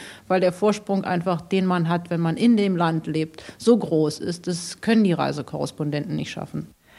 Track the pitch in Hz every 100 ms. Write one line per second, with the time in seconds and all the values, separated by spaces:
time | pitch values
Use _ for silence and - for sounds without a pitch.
0 | - - - 185 180 175 208 208 - 196
1 | - 175 180 170 - 190 185 180 165 170
2 | 175 170 165 165 240 220 202 175 170 160
3 | 160 156 156 - - - 220 233 165 160
4 | 151 - - 170 - 170 - - - 233
5 | 196 156 139 143 127 147 143 - 151 147
6 | - 151 - - - 151 - - _